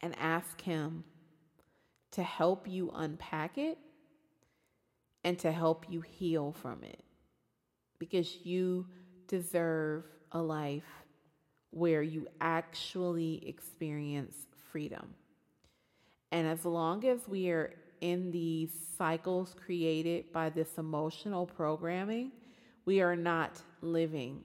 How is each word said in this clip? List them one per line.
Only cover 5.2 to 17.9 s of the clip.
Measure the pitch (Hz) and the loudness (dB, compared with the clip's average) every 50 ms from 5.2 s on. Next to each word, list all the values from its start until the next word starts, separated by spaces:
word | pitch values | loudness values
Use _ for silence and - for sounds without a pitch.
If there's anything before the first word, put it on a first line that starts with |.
| - | 0
and | 175 180 180 | 0 0 2
to | - 165 | 2 0
help | 160 170 165 160 165 165 - - | 2 4 4 4 4 2 0 -8
you | 175 165 | -6 -8
heal | 165 - - - 185 170 160 156 143 143 | -8 -8 -8 -4 -2 0 2 2 0 -2
from | 160 - - 127 110 64 57 | -4 -8 -10 -10 -10 -10 -12
it, | 50 - - - _ _ _ _ _ _ _ _ _ _ _ _ _ _ _ _ _ _ - | -16 -16 -18 -20 _ _ _ _ _ _ _ _ _ _ _ _ _ _ _ _ _ _ -12
because | 165 165 - 180 165 - - - - | -6 0 2 2 2 0 -2 -10 -6
you | 175 180 185 185 180 180 180 180 - - - - - - - - | -2 2 2 4 4 2 0 -2 -6 -12 -20 -20 -20 -20 -18 -8
deserve | - 196 185 175 165 - 170 170 165 160 160 156 156 151 160 - - - - - - | -2 -2 -2 0 2 2 2 2 2 2 2 0 0 -2 -4 -6 -10 -18 -20 -12 -6
a | - 165 | -2 -2
life | 165 156 156 151 151 143 143 151 - - - - - - _ _ _ _ _ _ _ _ _ _ _ - | 0 0 0 -2 -2 -2 -4 -4 -6 -10 -16 -20 -20 -20 _ _ _ _ _ _ _ _ _ _ _ -10
where | - 165 175 170 160 151 | -2 2 4 4 6 4
you | 151 160 156 156 - - - - | 4 2 -2 -4 -6 -6 -4 0
actually | 151 165 165 165 170 - - - - - - 185 180 175 170 165 165 160 160 - - - | 2 2 2 2 0 -2 -6 -10 -8 -6 -4 -2 0 0 2 2 0 0 -2 -4 -6 -10
experience | - - - - - - 165 151 147 147 147 147 143 143 131 - - - - - - - - - | -12 -12 -12 -14 -10 -6 -6 -4 -4 -2 -2 -2 -2 -4 -4 -6 -8 -14 -16 -18 -20 -20 -16 -8
freedom. | - 156 151 - - - - - - - _ _ _ _ _ _ _ _ _ _ _ _ _ _ _ _ _ _ _ _ _ - | -6 -6 -6 -6 -6 -8 -12 -14 -18 -20 _ _ _ _ _ _ _ _ _ _ _ _ _ _ _ _ _ _ _ _ _ -2
And | 165 170 160 | 0 2 2
as | 160 165 165 170 | 2 2 0 0
long | 175 170 170 165 165 180 214 240 | 0 2 2 4 2 2 2 4
as | 262 247 240 240 | 4 2 2 0
we | 202 196 190 185 175 | -2 -2 0 2 4
are | 170 160 156 - - - - - | 4 4 2 0 -4 -10 -20 -20